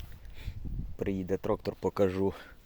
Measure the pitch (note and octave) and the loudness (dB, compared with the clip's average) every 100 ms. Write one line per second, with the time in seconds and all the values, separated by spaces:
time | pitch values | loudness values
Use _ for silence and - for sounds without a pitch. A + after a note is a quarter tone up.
0 | - - - - - - - - - - | -8 -10 -12 -10 -8 -6 -4 -4 -4 -2
1 | G2+ F#2+ F2+ F#2+ G2+ G2 - - F#2+ - | 0 0 0 0 2 0 0 0 2 4
2 | F#2+ F#2 G2 - - - | 4 6 2 0 -8 -18